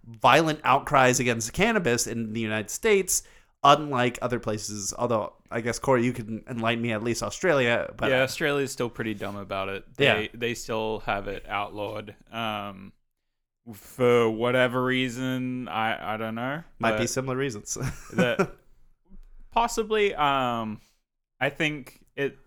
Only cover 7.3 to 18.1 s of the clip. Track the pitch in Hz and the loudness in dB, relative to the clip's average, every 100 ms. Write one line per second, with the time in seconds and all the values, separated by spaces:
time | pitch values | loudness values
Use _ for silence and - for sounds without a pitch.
7.3 | - 185 143 120 117 78 - 117 131 131 | -2 2 4 4 2 -2 -2 2 2 2
8.3 | - 156 143 135 - 120 - 110 104 104 | 0 0 0 -2 -4 -6 -4 -6 -4 -6
9.3 | 101 98 98 95 98 - - 139 107 110 | -8 -6 -4 -4 -6 -10 2 2 4 -2
10.3 | 117 117 117 - 113 110 107 - 101 101 | -6 -6 -6 -6 -4 -2 -4 -4 -4 -4
11.3 | 92 - 101 104 104 104 107 104 - - | -10 -6 -6 -6 -8 -8 -8 -12 -18 -14
12.3 | 113 113 104 101 95 95 _ _ _ _ | -8 -6 -6 -8 -12 -18 _ _ _ _
13.3 | _ _ _ 120 101 - - 123 120 113 | _ _ _ -20 -18 -16 0 4 6 4
14.3 | 110 120 127 127 123 127 127 131 117 131 | 2 2 4 2 2 0 0 -2 -4 -4
15.3 | 127 127 127 120 95 110 107 90 110 110 | -4 -4 -6 -6 -2 -2 -2 -6 -6 -6
16.3 | 113 123 151 - - 113 110 117 131 131 | -6 -6 -8 -12 -2 0 0 -2 -4 -4
17.3 | 127 139 104 - - 127 - - | -4 -4 -6 -10 -8 -6 -8 -6